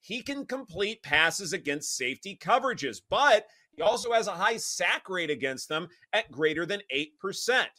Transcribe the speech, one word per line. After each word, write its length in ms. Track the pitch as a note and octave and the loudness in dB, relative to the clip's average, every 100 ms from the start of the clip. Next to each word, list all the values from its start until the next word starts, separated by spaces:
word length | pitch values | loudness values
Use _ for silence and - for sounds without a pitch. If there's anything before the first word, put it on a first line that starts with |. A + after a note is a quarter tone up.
He 220 | - A3+ | -8 -10
can 240 | A#3+ C#4 C#4 | -8 -8 -6
complete 560 | B3+ C4 E3+ G3+ A3 | -8 -8 -4 -4 -4
passes 500 | - D3 E3 D#3+ F#3+ | 0 4 4 2 -6
against 420 | F3+ - C#3+ - | -6 -4 -6 -4
safety 440 | - B2+ B2+ G3 G3 | -4 -4 -6 -12 -12
coverages, 600 | D#3+ A#3 C4 A#3 C#3 G#2+ _ | 0 2 2 -4 -6 -8 _
but 380 | G3+ C#4+ G#3+ G#3 _ _ - | 2 6 6 4 _ _ 0
he 60 | |
also 300 | E3+ A#3 A#3 | 2 2 2
has 160 | A3+ G#3 | 0 0
a 40 | |
high 240 | E3+ G3+ A3+ | 0 0 0
sack 540 | - - F3 B3 - | -4 -2 0 0 -2
rate 180 | F#3 E3 | -6 -2
against 400 | C3+ C3 C3 - | -2 -2 -4 -4
them 200 | D#3 E3+ _ _ | -4 -6 _ _
at 180 | G#3 A3 | -2 -2
greater 320 | B2+ D#3 D#3 | 0 0 0
than 160 | E3+ G3+ - | -4 -6 -4
eight 280 | C3+ D3+ _ | -4 -4 _
percent. 500 | - F3 - B3+ E3 | -8 -6 0 2 0